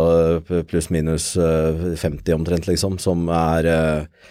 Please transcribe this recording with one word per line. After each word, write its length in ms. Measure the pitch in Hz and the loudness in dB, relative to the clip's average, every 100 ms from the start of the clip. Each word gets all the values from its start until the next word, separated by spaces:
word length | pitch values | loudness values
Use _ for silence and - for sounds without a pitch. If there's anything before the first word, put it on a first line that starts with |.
| 82 | 4
eh, 340 | 85 82 85 | 4 4 0
p-, 220 | - 87 | -2 -4
pluss 260 | 80 85 80 | -2 -4 0
minus, 480 | 85 80 78 - 95 | -2 0 -2 -2 0
eh, 600 | 82 80 80 80 90 82 | 2 2 0 0 -4 -4
femti 340 | 85 73 - | -4 -4 -2
omtrent, 360 | 80 82 87 87 | 0 0 -2 0
liksom, 280 | 82 98 92 | -2 -2 -2
som 280 | 95 87 82 | -2 0 0
er, 380 | 85 82 82 82 | 0 2 2 2
eh, 400 | 80 80 76 76 _ - | 2 0 -2 -6 _ -20